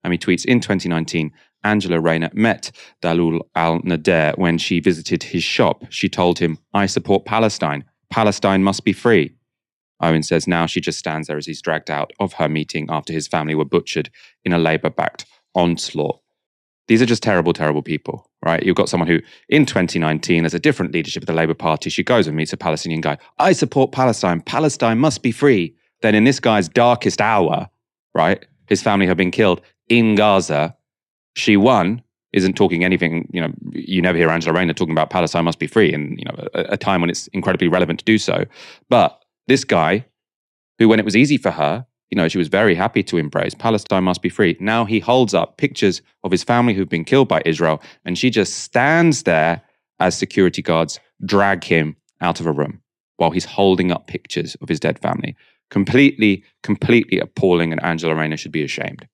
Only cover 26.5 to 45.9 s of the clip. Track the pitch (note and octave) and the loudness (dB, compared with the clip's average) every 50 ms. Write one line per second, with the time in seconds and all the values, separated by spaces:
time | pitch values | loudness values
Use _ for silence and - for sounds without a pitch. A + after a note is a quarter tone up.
26.5 | A2 G#2 F2+ D#2+ _ A#2+ A#2+ A#2+ A#2+ - - G2+ - - G#2 A2 A2 G#2 F2 D2+ | 2 2 0 0 _ 2 4 4 2 2 0 -2 0 0 0 2 2 2 2 2
27.5 | - - - - _ _ _ _ _ _ _ _ _ E2+ D#2+ E2+ G2+ - - _ | 0 -2 -6 -10 _ _ _ _ _ _ _ _ _ 0 2 2 0 -2 -6 _
28.5 | _ _ _ _ G#2 F#2+ - A2 G#2 G2 F#2+ F#2 F2+ E2 F#2+ F2+ - - A2 F#2+ | _ _ _ _ -2 0 0 0 2 2 2 2 2 0 0 0 2 2 2 2
29.5 | F2 - _ _ _ _ _ _ A#2 A#2+ A2+ A2 G#2+ G2+ G#2 G#2+ G2 G2 F2 - | 2 0 _ _ _ _ _ _ 2 4 4 4 4 4 4 4 4 2 2 0
30.5 | D2+ D2 D2+ E2+ - _ _ _ _ _ _ _ _ _ _ _ _ - - A2 | -2 -2 -2 -4 -6 _ _ _ _ _ _ _ _ _ _ _ _ -4 2 4
31.5 | G#2 G2 G2+ B2+ B2+ G#2 E2+ F#2 A2+ A#2+ _ _ _ _ _ _ - G2+ F#2 F#2 | 4 6 6 6 4 4 2 0 -2 -6 _ _ _ _ _ _ 0 0 0 0
32.5 | - - G#2 F2 E2+ E2+ F2+ F2+ F#2 E2+ F2 E2 E2 E2 - - - F2+ D#2+ - | 2 2 0 0 2 0 0 0 2 0 0 -2 -2 -4 -6 -6 -6 -6 -4 -6
33.5 | - - - - - - - - F#2+ F#2 E2+ F#2 F2 E2 F2 D#2+ E2 E2+ D#2+ E2 | -8 -10 -14 -12 -12 -12 -8 -4 -2 0 0 2 2 4 2 2 2 0 0 0
34.5 | E2 F2+ F#2 E2+ D#2 - F#2 D#2+ D#2+ D#2 D#2 - - F#2 E2+ D#2+ - F2 E2 E2+ | 0 2 0 0 0 -2 -2 -2 0 0 0 0 0 -2 -2 0 0 0 -2 -2
35.5 | E2 _ - D2+ - A2+ G#2 D2+ D2+ D2 D2 D2 - - - - - - - - | -2 _ -8 -2 2 2 2 4 2 -2 -6 -6 -8 -10 -10 -12 -12 -10 -12 -8
36.5 | - - - - G#2 - - G2 F#2+ F2 E2+ F2 F2 - - - - F#2+ E2+ - | -6 -6 -4 -4 -6 -4 -2 -2 0 0 0 -2 -4 -6 -10 -8 -8 -6 -2 -2
37.5 | F#2 - F#2 E2+ E2 F2+ F2+ D#2 - - - - A2+ G#2+ - - - - F#2+ - | 0 0 2 2 2 2 2 0 -2 -4 0 2 2 2 2 -2 -2 -2 -4 -6
38.5 | _ - - - - _ _ _ - A#2 F#2 - - _ _ _ _ _ _ - | _ -20 -20 -20 -20 _ _ _ 4 4 4 2 0 _ _ _ _ _ _ 0
39.5 | D3 - - - G#2 F2 D#2 D#2+ F#2 A2+ B2+ _ _ _ _ _ _ _ _ _ | 0 0 2 0 0 0 2 2 0 -2 -4 _ _ _ _ _ _ _ _ _
40.5 | _ _ _ _ _ _ A2+ G#2+ A2 G#2+ G2+ G#2+ F#2+ A2+ C#3 C#3+ D3 A#2+ - F#2+ | _ _ _ _ _ _ 4 6 6 4 2 2 2 2 4 4 2 0 0 -4
41.5 | E2 D#2+ D2+ D2 E2+ A#2+ B2+ _ _ _ _ _ - G2 E2 D#2+ - F#2 E2+ D2 | -2 0 -2 -2 -2 -4 -8 _ _ _ _ _ -2 0 0 0 0 -2 -2 0
42.5 | F#2+ G2 A2+ G#2 F2 E2+ F#2+ A2 - - F#2 - - E2+ D2+ D2 - - - - | 2 2 4 4 4 2 0 0 0 -2 -2 0 -2 -2 -2 -2 -4 -4 -4 -4
43.5 | - - - A#2 A2+ G#2 - - G2+ F#2+ F#2 F#2 F2+ - - F2+ - - G#2 F2 | -6 -4 -2 0 0 0 -2 -2 -2 0 0 0 -2 -2 -4 -6 0 2 0 0
44.5 | E2 - F#2 G#2+ A2 A#2 A#2 G2+ A2+ G#2+ - - B2 C3 B2+ G2+ G2 F2 - - | 0 -2 -2 -2 -2 -2 0 0 -2 -2 2 2 4 4 4 4 2 0 0 -2
45.5 | _ - D3 C#3 - - - G2 | _ -6 -4 -4 -2 0 0 0